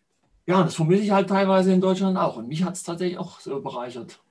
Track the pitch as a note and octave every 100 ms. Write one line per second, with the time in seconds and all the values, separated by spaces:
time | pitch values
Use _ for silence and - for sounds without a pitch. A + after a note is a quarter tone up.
0 | _ _ _ _ - F#3 E3 - D#3 G3
1 | G#3 G3 F#3+ G3 F#3+ F#3+ F#3 F#3 F#3 F#3
2 | F#3+ F#3 E3+ A#2 A#2 D#3+ F#3 F#3 - F3
3 | F3+ F3+ F3+ - - C#3 C3+ B2 B2 A#2+
4 | G#2+ - _